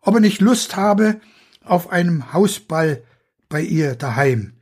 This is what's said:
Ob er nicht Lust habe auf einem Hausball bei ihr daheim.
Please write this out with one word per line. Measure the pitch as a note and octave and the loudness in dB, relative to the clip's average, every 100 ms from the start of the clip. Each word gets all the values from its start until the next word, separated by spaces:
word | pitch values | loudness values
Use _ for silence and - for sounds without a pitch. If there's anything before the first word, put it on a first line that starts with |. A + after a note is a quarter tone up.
Ob | - | 2
er | A3+ | 4
nicht | G#3+ F#3+ | 2 4
Lust | G3 B3 - - | 2 2 -2 -4
habe | G3+ G#3 G#3+ G#3+ _ _ _ _ | 0 2 2 -2 _ _ _ _
auf | - F3+ E3+ | -2 -2 0
einem | F3+ F3 E3 A#2+ | -2 0 -2 -4
Hausball | D3+ G3+ - _ D#3+ D#3+ C3+ - _ _ _ _ | 0 0 0 _ -2 -2 -4 -10 _ _ _ _
bei | D3+ | -8
ihr | D#3+ D#3+ D3 | -4 -2 -2
daheim. | A#2+ C#3 A#2 C#3 A#2+ G2 - | -4 -6 0 0 0 -4 -16